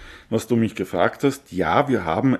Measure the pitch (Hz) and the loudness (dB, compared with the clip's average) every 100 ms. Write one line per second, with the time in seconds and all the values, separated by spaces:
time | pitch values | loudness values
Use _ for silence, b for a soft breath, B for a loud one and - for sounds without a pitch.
0 | B B B 110 - 120 107 - 92 90 | B B B -4 0 0 0 -2 -4 0
1 | 107 - 139 135 - 90 82 107 135 113 | 0 2 -2 -2 -8 -2 2 2 2 0
2 | 85 90 131 | -2 0 0